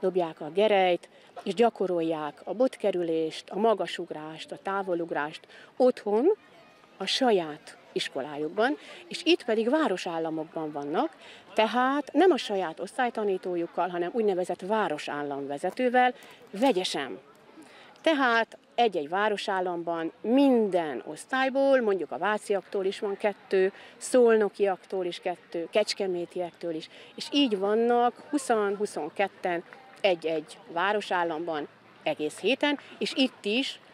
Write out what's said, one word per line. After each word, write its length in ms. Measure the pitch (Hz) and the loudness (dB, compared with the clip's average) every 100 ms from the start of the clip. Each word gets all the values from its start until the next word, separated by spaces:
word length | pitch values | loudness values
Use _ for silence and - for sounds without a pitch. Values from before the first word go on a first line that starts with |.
dobják 400 | 190 180 165 160 | 0 0 -2 -4
a 100 | 156 | -6
gerelyt, 580 | 165 214 202 185 175 - - - - | 2 4 6 4 2 -2 -20 -20 -12
és 120 | - | -8
gyakorolják 840 | 185 233 - 185 175 165 160 151 - | 2 2 2 -2 0 -2 -2 -6 -10
a 100 | - | -10
botkerülést, 960 | 190 254 - 208 185 170 160 160 151 - | 0 0 0 -2 0 0 0 -2 -6 -10
a 80 | 190 | 0
magasugrást, 920 | 226 208 175 - 170 151 156 160 - | 2 2 -2 -6 -10 -10 -12 -14 -14
a 60 | 170 | -10
távolugrást 840 | - 196 190 175 165 165 147 160 - - - _ | -6 -4 -2 -2 -2 -4 -4 -8 -18 -20 -20 _
otthon, 600 | 254 - 208 208 294 427 - - - - - - | 2 2 0 2 4 2 -4 -20 -20 -20 -20 -10
a 100 | 190 | -4
saját 720 | - 262 208 160 151 - - - | 0 4 4 2 -8 -16 -20 -8
iskolájukban, 840 | - - - 135 147 156 190 233 415 - - - | -6 -6 -6 -8 -6 -6 0 0 0 -8 -20 -14
és 120 | - | -6
itt 200 | - 339 | 0 0
pedig 260 | - 220 226 | 2 0 2
városállamokban 1000 | 302 285 185 - 165 160 160 156 - 156 | 2 0 -2 -4 -4 -4 -4 -8 -8 -8
vannak, 440 | 147 143 170 302 - - - - | -6 -4 -2 -2 -4 -20 -20 -10
tehát 580 | - 220 226 254 277 294 | 0 2 2 0 0 -2
nem 180 | 285 370 | 4 4
a 60 | 277 | 4
saját 440 | - 202 175 160 | 0 -4 -4 -6
osztálytanítójukkal, 1080 | 185 - 247 233 208 190 190 175 170 - 175 | -10 -2 -2 -2 -2 -2 -2 -4 -4 -2 -4
hanem 220 | 175 175 | -2 -4
úgynevezett 480 | 233 214 180 180 180 | 0 0 0 -2 -4
városállamvezetővel 1500 | 185 220 190 147 - 147 147 139 139 143 180 - 254 247 254 254 - - - | -2 -2 0 -4 -6 -6 -6 -6 -6 -4 -6 -2 0 4 2 0 -16 -20 -16
vegyesen. 680 | 196 262 185 185 165 135 95 - - - - - - - - | 0 2 2 0 -4 -6 -10 -16 -20 -20 -20 -20 -20 -20 -4
Tehát 580 | - 302 262 226 226 - _ | 0 2 2 2 0 -6 _
egy-egy 340 | - 233 180 143 | 0 2 2 -4
városállamban 1040 | 180 214 202 - 190 185 175 170 170 160 - | 0 0 -2 -2 -2 -2 -4 -4 -4 -4 -6
minden 840 | 214 254 277 247 214 180 160 123 - | 0 4 6 6 4 0 -2 -6 -10
osztályból, 760 | 151 - 262 262 262 277 269 | -14 -6 -2 0 2 4 4
mondjuk 320 | 226 196 147 | 4 0 -2
a 60 | 127 | -4
váciaktól 680 | 180 214 - 196 - 208 | -2 -2 -2 -4 -2 -4
is 140 | 190 202 | -2 -2
van 180 | 214 196 | -6 -2
kettő, 560 | 214 196 - 196 190 - - - | -2 -4 -2 2 2 0 -20 -16
szolnokiaktól 1080 | - 254 240 220 208 - 202 180 - 196 | 2 6 8 6 4 2 0 0 -6 -4
is 140 | 180 170 | -4 -4
kettő, 500 | 190 175 - 175 165 | -6 -6 -8 -8 0
kecskemétiektől 1040 | 220 208 - 196 175 170 - 175 - 175 | 0 0 -2 -2 -2 -4 -6 -8 -8 -8
is, 140 | 160 - - - | -8 -8 -20 -20
és 120 | - - | -14 -4
így 280 | 285 277 208 | 2 2 2
vannak 640 | 196 214 233 240 240 240 - | 2 2 4 4 2 0 -4
huszan, 460 | 294 - 226 202 196 | -4 0 0 0 -2
huszonketten 880 | 208 - 151 - 196 - 190 170 - - - - | -4 -6 -10 -2 -4 -2 -4 -4 -6 -20 -20 -2
egy-egy 580 | 202 175 160 160 151 - - | 0 2 0 -4 -6 -16 -10
városállamban 960 | 165 185 208 196 185 175 156 170 156 147 - - - | -2 0 0 -2 -2 -2 -2 -4 -6 -8 -14 -20 -8
egész 360 | - 151 151 - | -6 -4 -4 -2
héten, 400 | 185 262 294 285 - - | -2 0 0 -2 -6 -8
és 140 | 208 - | -6 0
itt 280 | 262 - | 0 0
is 360 | 202 220 269 - - | -4 -2 -4 -8 -18